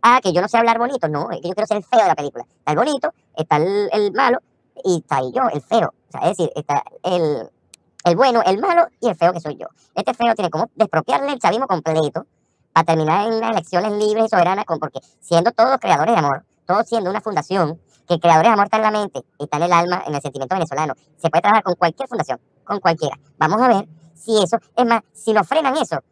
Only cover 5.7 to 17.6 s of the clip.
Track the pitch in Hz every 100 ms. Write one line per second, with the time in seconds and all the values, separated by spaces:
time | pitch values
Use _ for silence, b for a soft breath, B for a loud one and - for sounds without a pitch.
5.7 | 226 151 _ _ 139 165 196 170 - 156
6.7 | 143 - - - 180 160 139 107 _ _
7.7 | - _ _ 175 175 262 240 185 190 392
8.7 | 339 339 _ 240 175 175 180 160 143 -
9.7 | _ _ - 202 247 233 220 185 160 226
10.7 | - 214 156 170 269 277 269 175 214 262
11.7 | 175 147 156 151 170 233 _ _ _ _
12.7 | - 165 160 156 175 214 226 226 226 165
13.7 | 175 214 208 214 214 220 - 175 190 214
14.7 | 160 151 135 b b - 170 180 - 240
15.7 | 269 208 147 165 220 143 135 _ _ -
16.7 | 190 226 233 185 208 214 208 - 190